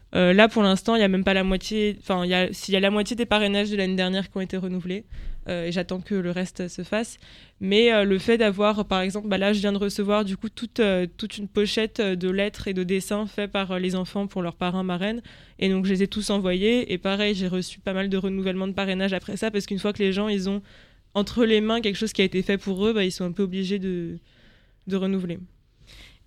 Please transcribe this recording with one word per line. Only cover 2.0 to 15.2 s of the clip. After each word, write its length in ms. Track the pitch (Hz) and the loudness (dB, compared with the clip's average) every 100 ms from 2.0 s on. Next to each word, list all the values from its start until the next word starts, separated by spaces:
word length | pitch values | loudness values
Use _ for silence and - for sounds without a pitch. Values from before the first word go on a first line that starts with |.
enfin, 240 | - 180 | -2 -2
il 60 | 180 | 0
y 40 | |
a, 180 | 180 185 | 0 0
s'il 200 | - - | -2 -2
y 20 | 190 | 2
a 40 | |
la 100 | 196 | 2
moitié 240 | 208 202 | 2 0
des 100 | 233 233 | -2 0
parrainages 440 | 214 202 202 208 | 2 2 0 0
de 60 | 202 | 0
l'année 180 | 185 | 0
dernière 360 | 185 185 190 190 | 0 0 -2 -4
qui 60 | 196 | -6
ont 40 | |
été 160 | 185 190 | -6 -4
renouvelés, 480 | 185 180 180 196 - - - - - | -4 -4 -4 -8 -8 -12 -8 -8 -6
euh, 180 | 175 170 | -4 -2
et 60 | |
j'attends 280 | 180 175 185 | -2 -2 -6
que 140 | - | -4
le 160 | 196 175 | -2 -2
reste 360 | 180 185 - 180 | -2 -4 -6 -8
se 140 | - | -8
fasse. 360 | 170 214 233 - - - - - | -4 -4 -4 -10 -20 -20 -20 -8
Mais, 320 | 196 208 233 | 2 6 6
euh, 120 | 214 | 6
le 140 | 196 190 | 4 2
fait 180 | 233 226 | 4 4
d'avoir, 480 | 214 190 208 214 202 | 4 4 2 2 0
par 140 | 190 | 0
exemple, 280 | 190 208 208 | 0 -2 -2
bah 100 | 190 | 2
là, 140 | 202 | 2
je 80 | 208 | 2
viens 120 | 202 | 2
de 60 | 202 | 0
recevoir, 460 | 202 202 202 208 | 0 0 2 2
du 120 | 202 190 | 2 -4
coup, 120 | 220 | -8
toute, 320 | - 240 - | -10 -6 0
euh, 260 | 208 185 175 - | 2 2 -2 -6
toute 200 | 214 - | -10 -8
une 80 | 202 | -4
pochette, 540 | 208 208 226 220 - | 0 0 0 -2 0
euh, 160 | 202 180 | -2 0
de 120 | 185 | 0
lettres 360 | 190 208 - 208 | 0 -2 -4 -6
et 60 | |
de 80 | 185 | -4
dessins 440 | 180 190 - 208 214 | -2 -2 -2 -4 -4
faits 240 | - 202 | -6 -4
par, 180 | 202 185 | -2 -2
euh, 60 | 185 | -2
les 160 | 185 185 | -2 -2
enfants 300 | 180 202 202 | -4 -4 -4
pour 160 | 190 | -4
leurs 140 | 175 - | -6 -4
parrains, 260 | 180 190 | -2 -2
marraines. 400 | 185 175 208 233 | -2 -2 -2 -4